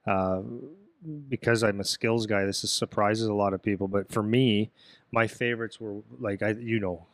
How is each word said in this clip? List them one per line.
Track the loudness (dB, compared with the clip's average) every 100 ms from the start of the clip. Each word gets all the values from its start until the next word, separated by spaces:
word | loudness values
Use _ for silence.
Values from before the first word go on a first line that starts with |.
| -2
uh, | 2 2 0 -4 -10 -14 -18 -20 _ -12 -12 -8
because | -2 2 4
I'm | 4 0
a |
skills | -2 -2 0 0 2
guy, | 0
this | 0 -2
is, | -2
surprises | -2 -2 2 2 2 2
a |
lot | 2 2
of | 0
people. | 0 0 0
But | -2 -2
for | -2
me, | 2 4 4 4 0 _ -20 -20 _
my | 0 0
favorites | 0 -2 -2 -6 -8
were, | -10 -10 -12 -8
like, | -6 -2
I, | 0
you | -2 0 0
know, | 0 -4 -10